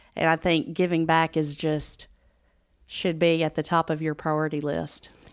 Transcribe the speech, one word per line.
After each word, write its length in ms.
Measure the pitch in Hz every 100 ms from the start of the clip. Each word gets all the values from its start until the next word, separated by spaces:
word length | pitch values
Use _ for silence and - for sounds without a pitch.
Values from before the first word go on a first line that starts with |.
| _ -
And 120 | 160
I 80 | 160
think 380 | 180 165 -
giving 320 | 170 180 170 165
back 320 | 165 165 160
is 180 | 151 147
just, 520 | 160 151 - - - _ _ _ _ _ _ _ -
should 320 | - 185 160
be 240 | 170 165
at 100 | 156
the 80 | 156
top 300 | 151 170 165
of 100 | 156
your 140 | 160 151
priority 460 | 160 156 156 151
list. 500 | 147 160 160 - - - -